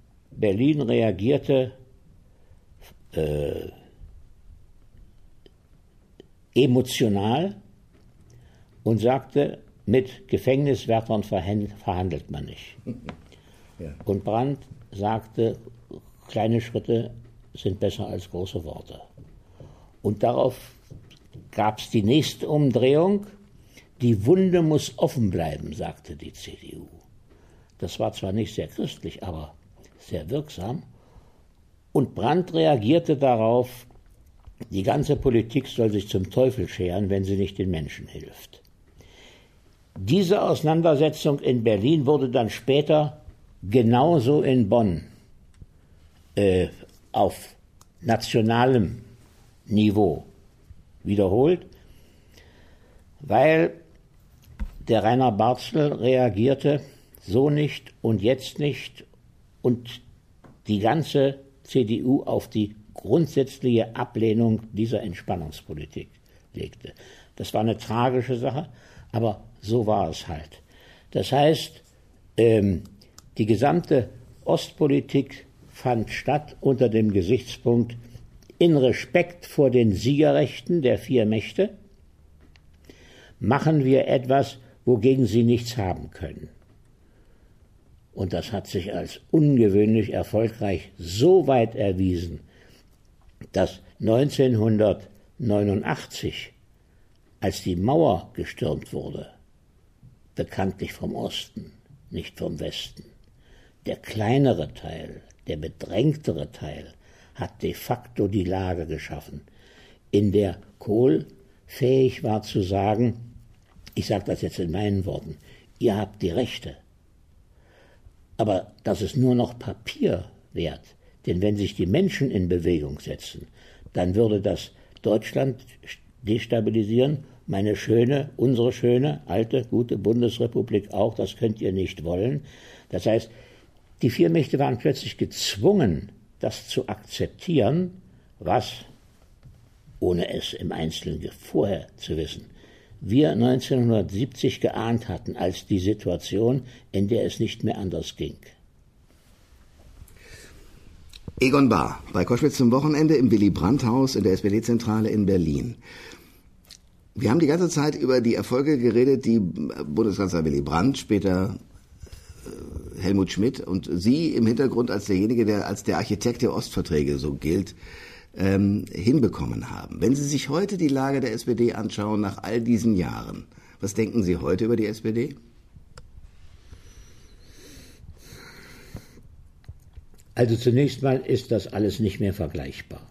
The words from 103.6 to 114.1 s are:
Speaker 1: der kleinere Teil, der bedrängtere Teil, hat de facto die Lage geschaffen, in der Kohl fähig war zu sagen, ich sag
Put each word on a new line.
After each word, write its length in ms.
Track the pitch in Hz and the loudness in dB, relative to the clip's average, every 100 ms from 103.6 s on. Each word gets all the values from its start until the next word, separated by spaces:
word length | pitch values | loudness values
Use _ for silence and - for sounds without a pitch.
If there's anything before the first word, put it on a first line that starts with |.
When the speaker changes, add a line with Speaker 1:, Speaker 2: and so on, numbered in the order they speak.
| _ _ - | _ _ -10
Speaker 1:
der 120 | 95 | -10
kleinere 760 | - 104 107 135 139 87 76 | -8 -2 2 4 4 2 -2
Teil, 480 | - 78 80 80 - - _ - | -10 -14 -14 -14 -18 -20 _ -10
der 100 | 78 | -8
bedrängtere 920 | 78 - - 98 151 151 - 80 71 | -8 -12 -6 0 0 0 -4 -6 -8
Teil, 420 | - 73 76 78 - _ _ _ - | -10 -12 -12 -16 -20 _ _ _ -12
hat 260 | 180 - | -12 -6
de 100 | - | -8
facto 540 | - - 117 - - 101 | -8 -6 -6 -6 -4 -2
die 160 | 101 | 0
Lage 420 | 90 92 92 87 78 | -2 -2 -2 -4 -6
geschaffen, 560 | 76 - 76 - 73 - _ - - - _ _ | -8 -10 -12 -12 -18 -18 _ -20 -20 -20 _ _
in 200 | 104 101 | 2 4
der 280 | 101 98 - - _ | 2 2 -2 -14 _
Kohl 480 | - 104 131 160 - - _ _ - | -2 2 4 2 -2 -14 _ _ -20
fähig 580 | - 123 135 131 - | -2 2 4 2 0
war 200 | 120 107 | -2 -4
zu 180 | - - | -2 -4
sagen, 540 | 92 95 98 107 123 - - - - - _ - - - | 0 0 2 2 0 -2 -12 -20 -20 -20 _ -20 -10 -8
ich 100 | |
sag 200 | - | -2